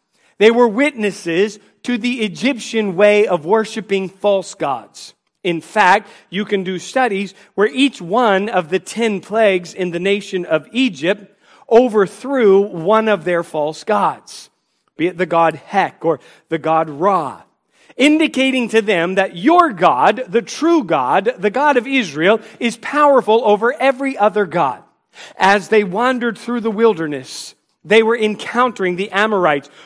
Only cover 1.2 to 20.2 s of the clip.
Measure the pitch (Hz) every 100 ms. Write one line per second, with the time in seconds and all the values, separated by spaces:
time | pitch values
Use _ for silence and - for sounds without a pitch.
1.2 | 170 170 214 208 _ _ - 247 240 254
2.2 | 214 156 233 240 - 226 208 170 208 208
3.2 | 214 175 151 220 220 220 - 196 185 -
4.2 | 208 196 - - 147 123 104 - - _
5.2 | _ _ 185 170 - 220 185 208 202 -
6.2 | - 180 214 202 185 180 - 262 247 196
7.2 | 196 - _ - 220 262 277 - 170 220
8.2 | 233 190 208 190 156 180 - 214 233 196
9.2 | - 214 214 185 170 - 180 170 190 202
10.2 | 196 190 170 156 147 233 262 151 160 208
11.2 | 208 _ _ _ - 226 254 208 185 -
12.2 | 254 269 214 196 202 185 165 220 220 196
13.2 | 156 170 170 156 147 156 - 208 175 120
14.2 | - - - _ _ _ _ - 170 170
15.2 | 180 170 165 151 - 202 156 - 160 160
16.2 | - _ - 160 156 160 160 143 190 190
17.2 | 139 90 _ _ _ _ _ - 277 311
18.2 | 311 254 262 254 233 220 208 180 170 190
19.2 | 190 175 226 349 339 180 170 127 165 214